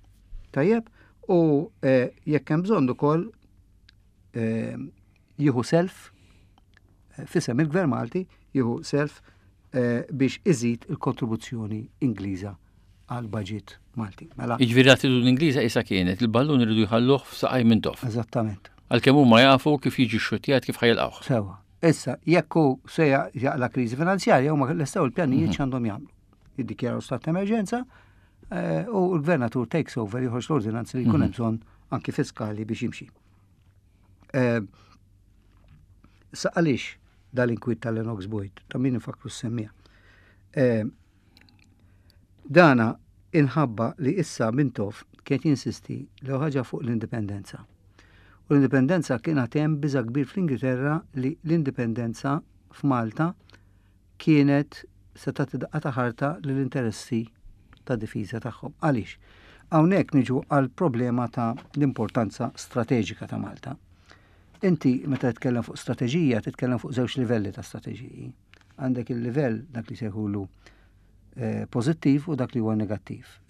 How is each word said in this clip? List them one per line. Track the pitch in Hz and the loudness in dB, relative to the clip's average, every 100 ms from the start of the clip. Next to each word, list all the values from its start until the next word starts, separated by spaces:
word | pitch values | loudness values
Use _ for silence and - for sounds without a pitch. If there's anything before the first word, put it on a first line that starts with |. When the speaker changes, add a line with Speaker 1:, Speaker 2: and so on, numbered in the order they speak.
| - _ _ - - | -20 _ _ -16 -6
Speaker 1:
tajjeb, | 135 165 226 - _ _ _ | 0 2 2 -2 _ _ _
u, | - 180 160 143 170 - | 2 4 6 4 0 -2
eh, | 139 131 127 - | 2 4 2 -4
jekk | - 147 - | -2 -2 0
hemm | 156 | 0
bżonn | 185 208 127 | 2 2 2
ukoll, | 120 147 156 214 - _ _ _ _ _ _ _ _ _ | 2 0 0 -2 -10 _ _ _ _ _ _ _ _ _
eh, | 117 113 113 113 - 143 - _ _ _ - | -4 -2 -2 -6 -8 -14 -16 _ _ _ 0
jieħu | 147 123 | 2 2
self, | 110 165 185 - - _ _ _ _ _ _ _ _ _ _ - | 2 2 2 -4 -20 _ _ _ _ _ _ _ _ _ _ -18
eh, | - | -6
fisem | 180 - 120 | -4 -2 0
il-Gvern | 156 165 170 | 0 0 0
Malti, | 117 117 185 185 _ _ | 0 -4 -6 -8 _ _
jieħu | 135 117 123 | -2 -2 -2
self, | 160 143 147 - - _ _ _ _ | -4 -2 -2 -6 -20 _ _ _ _
eh, | 131 120 120 - | -2 0 -2 -4
biex | 135 131 - | 0 0 0
iżid | - 135 117 117 - | 0 2 0 -4 -6
il-kontribuzzjoni | 147 - 123 120 110 - 117 107 107 - _ | -6 -4 -4 -4 -4 -6 -10 -8 -8 -12 _
Ingliża | 135 98 98 92 101 95 _ _ _ _ | -4 -2 -6 -8 -10 -14 _ _ _ _
għal | - 123 113 | -12 -10 -8
budget | 107 95 107 - - _ | -6 -6 -8 -12 -20 _
Malti. | - 107 - 165 | -10 -10 -10 -18
Mela | - 120 117 | -10 -4 2
Speaker 2:
Jiġifieri | 120 123 131 | 4 8 8
l-attitudni | 127 139 127 123 | 8 6 4 4
Ingliża | 127 160 135 | 4 4 2
issa | 113 123 | 0 0
kienet, | 110 95 90 92 | 0 0 0 0
il-ballun | 117 113 147 139 | 2 2 2 2
iridu | 113 110 101 | 4 2 2
jħalluh | 113 123 139 | 2 4 2
f'saqaj | - - - 131 | 0 -6 -2 2
Mintoff. | 117 110 - - | 4 4 2 -4
Speaker 1:
Eżattament. | 127 117 110 127 110 98 - - - | -6 -6 -4 -4 -4 -6 -14 -20 -2
Speaker 2:
Għalkemm | 123 - 143 | 2 6 8
huma | 127 113 | 10 10
jafu | 131 135 151 143 | 10 8 4 0
kif | 123 - | 0 0
jiġi | 117 110 | 0 0
xxuttijat, | - 110 - 135 | -2 -4 0 0
kif | - 120 | 0 0
ħajilqawh. | 120 113 64 - | 2 2 0 -4
Speaker 1:
Sewa. | - 123 101 92 _ _ | -2 -2 -2 -10 _ _
Issa, | 170 - - 127 | 2 2 -2 -6
jekk | - 170 - 175 | 2 2 2 2
hu | 147 - - | 2 2 -4
se | - 156 | 0 2
ja-, | 135 - | 2 0
jaqla | - 127 151 127 | -4 -2 -2 -2
kriżi | 131 120 123 | -2 -4 -2
finanzjarja, | 170 196 240 156 139 | -2 0 4 4 4
huma | 151 127 | 0 0
lestaw | 175 139 202 | -2 -2 0
il-pjanijiet | 139 - 156 131 160 | -2 0 0 2 0
Speaker 2:
Mhm. | |
Speaker 1:
x'għandhom | - 135 127 113 | 0 -2 -2 -4
jagħmlu. | 101 - _ _ _ _ - | -6 -12 _ _ _ _ -10
Jiddikjaraw | 113 107 120 117 | -10 -6 -6 -6
stat | - 131 | -6 -6
ta' | - | -4
emerġenza, | 175 202 226 196 240 254 - - _ _ _ - | -2 0 -2 -2 -4 -6 -14 -20 _ _ _ -10
eh, | 175 175 160 196 | -6 -4 -4 -2
u | 208 180 175 | 0 0 0
l-Gvernatur | 143 165 120 131 117 | 2 0 0 -2 -2
takes | 170 135 - | -2 -4 -4
over, | 107 123 | -6 -4
jieħorġ | 127 123 117 | -4 -4 -2
l-ordinanzi | 151 107 110 110 131 | -2 -2 -4 -6 -2
li | |
jkun | 123 147 | 2 2
Speaker 2:
Mhm. | |
Speaker 1:
hemm | - | 2
bżonn | - 117 110 - _ _ | 0 -4 -4 -8 _ _
anki | 127 - | -8 -4
fiskali | - 139 - 107 107 | -4 -4 -6 -8 -6
biex | 107 113 | -6 -6
jimxi. | 117 - 120 _ _ _ _ _ _ _ _ _ _ _ _ | -6 -8 -16 _ _ _ _ _ _ _ _ _ _ _ _
Eh, | 139 123 117 101 - _ _ _ _ _ _ _ _ _ - _ _ _ _ _ | 0 0 0 -4 -12 _ _ _ _ _ _ _ _ _ -20 _ _ _ _ _
sa | - - - | -8 -4 0
għaliex | 165 113 - - _ _ _ | 2 0 -4 -14 _ _ _
dal-inkwiet | 127 123 117 127 113 | -2 0 0 -4 -4
tal-Lennox | 117 113 113 110 95 | -4 -4 -4 -8 -8
Boyd, | 110 98 - - | -8 -8 -14 -10
ta' | 127 | -4
min | 131 | -2
infakru | 120 - 117 117 | -2 -6 -12 -14
s-semmija? | - 117 117 107 - _ _ _ _ _ _ _ | -10 -6 -6 -8 -12 _ _ _ _ _ _ _
Eh, | - 123 113 107 - _ _ _ _ _ _ _ _ _ _ _ _ _ _ | 0 2 2 -2 -8 _ _ _ _ _ _ _ _ _ _ _ _ _ _
dana | - 143 170 123 113 - _ _ _ | 2 8 8 8 4 -2 _ _ _
inħabba | 165 139 151 139 107 117 - | 2 2 2 0 0 -4 -2
li | 135 185 | -2 -2
issa | 160 - 113 | -4 -2 -2
Mintoff | 120 143 - 101 - - - | 0 0 -2 -6 -8 -18 -20
kien | - 135 | -4 -2
jinsisti | 160 139 - - - 123 135 _ | 0 0 -2 -10 -10 -12 -12 _
l | 135 135 | -8 -4
ħaġa | 156 135 | -2 -4
fuq | 117 165 | -4 -6
l-indipendenza. | 120 117 104 120 101 101 - - - _ _ _ _ _ _ _ - | -4 -4 -4 -6 -8 -8 -12 -18 -20 _ _ _ _ _ _ _ 0
U | |
l-indipendenza | 147 131 139 131 180 - 123 | 4 4 4 4 2 0 -4
kien | 165 151 | -2 -2
hemm | 117 151 151 156 | -2 -2 0 0
biża' | 147 135 | -2 -2
kbir | 113 131 131 | -2 -4 -4
fl-Ingilterra | - 175 123 131 127 143 156 - | -2 -2 -2 -2 -2 -2 -2 -4
li | 135 127 165 | -6 -6 -6
l-indipendenza | 156 170 135 127 117 117 117 113 135 151 - _ _ | -2 -2 0 -2 -4 -4 -6 -6 -4 -4 -6 _ _
f'Malta | - 143 127 110 107 165 - _ - _ _ _ _ _ - | -4 0 0 0 -2 -2 -4 _ -20 _ _ _ _ _ -4
kienet | - 151 143 143 147 - - _ _ | 4 6 6 4 0 -8 -20 _ _
se | - - | -12 -8
tagħti | 131 139 127 | -4 -4 -6
daqqa | - 151 | -6 -6
ta' | 156 | -4
ħarta | 123 123 113 139 185 | -2 -4 -2 -4 -4
lill-interessi | 147 135 131 143 117 104 - 117 117 _ - - _ - | -4 -2 -2 -2 -4 -4 -4 -4 -4 _ -20 -20 _ -16
ta' | - 120 | -6 -4
difiża | 107 113 101 113 | -4 -8 -8 -8
tagħhom. | 120 - 139 - | -10 -10 -14 -2
Għaliex? | 160 127 - - - - - - - | 0 0 -2 -12 -20 -20 -20 -20 0
Hawnhekk | 160 160 196 - | 2 4 4 2
niġu | 143 117 127 - | 0 0 -2 0
għal | 147 131 | 0 0
problema | - 175 117 123 120 120 | 0 -2 0 -2 -2 -2
ta' | - 117 113 - | -2 -4 -4 -8
l-importanza | 143 147 120 104 127 110 - 120 | -2 0 0 -2 -2 -2 -4 -8
strateġika | - - 127 110 123 104 110 104 | -8 -8 -4 0 0 0 -6 -10
ta' | 110 | -8
Malta. | 101 104 131 135 _ _ _ - _ _ _ _ | -8 -12 -14 -14 _ _ _ -20 _ _ _ _
Inti | 196 170 135 127 151 | 0 2 2 0 0
meta | 131 127 | -2 -2
titkellem | 113 135 120 | -2 -2 -2
fuq | 110 - | -4 -8
strateġija, | - 117 120 160 151 113 | -8 -4 -2 0 2 0
titkellem | 139 - 127 120 | -2 -6 -4 -2
fuq | - | -4
żewġ | 131 120 131 | -4 -2 -2
livelli | 117 117 98 | -2 -2 -2
ta' | 87 | -8
strateġiji. | 98 113 117 110 127 127 127 - _ - _ - | -14 -14 -12 -12 -14 -16 -16 -18 _ -20 _ -8
Għandek | 135 123 113 | -4 -4 -4
il-livell | 120 120 127 135 110 123 | -6 -4 -2 -2 -2 -6
dak | 123 113 | -12 -10
li | 110 | -10
sejħulu, | 110 107 104 101 95 - - _ _ _ _ _ _ - | -8 -6 -4 -4 -8 -14 -20 _ _ _ _ _ _ -8
eh, | 113 107 107 | -6 -6 -4
pożittiv | 127 120 165 151 143 151 | -2 -2 0 2 2 0
u | 139 | -4
dak | 123 | -4
li | 127 | -2
huwa | 110 110 | -2 -2
negattiv. | 104 101 - 113 - - - | -2 -6 -8 -16 -18 -20 -18